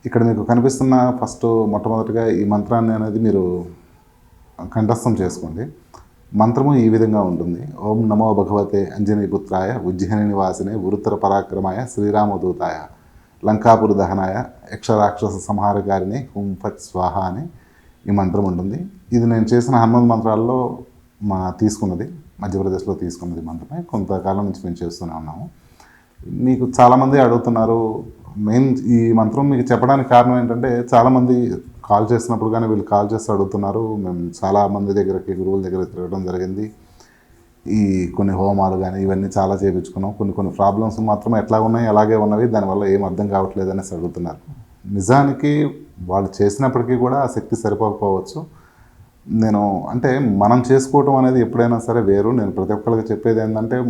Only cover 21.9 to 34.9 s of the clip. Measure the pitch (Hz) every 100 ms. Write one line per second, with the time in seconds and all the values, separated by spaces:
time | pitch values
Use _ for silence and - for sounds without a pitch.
21.9 | 85 85 - - - 101 95 95 92 -
22.9 | 87 87 85 90 82 80 82 82 170 170
23.9 | 110 95 185 - 95 101 95 92 85 85
24.9 | 85 85 80 78 80 165 _ _ _ -
25.9 | _ _ _ - - 123 127 127 131 123
26.9 | 127 131 139 123 117 120 113 113 113 113
27.9 | 107 - - - 101 104 120 135 123 113
28.9 | 117 117 113 107 123 143 139 - 117 127
29.9 | 139 131 147 123 123 120 117 131 120 120
30.9 | 120 123 127 123 123 120 - - - -
31.9 | 104 110 117 117 117 110 113 113 107 95
32.9 | 101 104 107 - 101 95 101 98 104 113
33.9 | 107 92 87 87 - 95 101 101 101 101